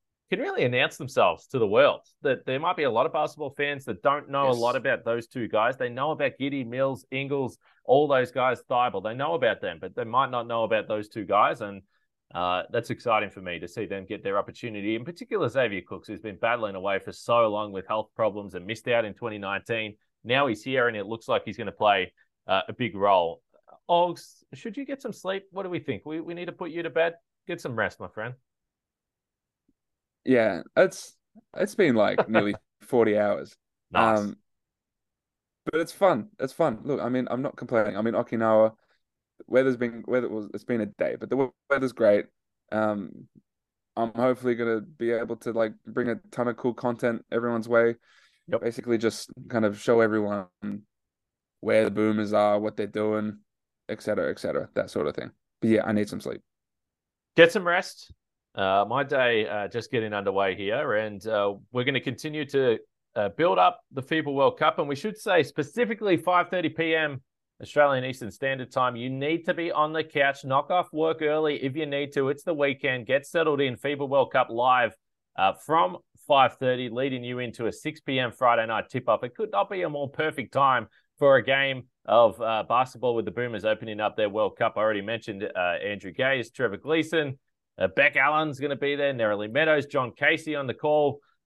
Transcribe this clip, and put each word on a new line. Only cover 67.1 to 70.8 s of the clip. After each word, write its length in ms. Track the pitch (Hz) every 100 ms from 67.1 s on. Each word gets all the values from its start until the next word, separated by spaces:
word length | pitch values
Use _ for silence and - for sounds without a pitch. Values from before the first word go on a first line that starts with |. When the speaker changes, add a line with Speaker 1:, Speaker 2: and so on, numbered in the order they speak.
| 135 - _ _ -
Speaker 1:
Australian 440 | 113 147 143 131 127
Eastern 260 | 123 107
Standard 400 | - 135 135 123
Time. 240 | 131 127 120
You 140 | 127
need 360 | 131 147 165 170
to 80 |
be 180 | 170 170
on 220 | - 151
the 100 | 160
couch. 420 | 156 147 139 135 139
Knock 260 | 139 147
off 220 | 180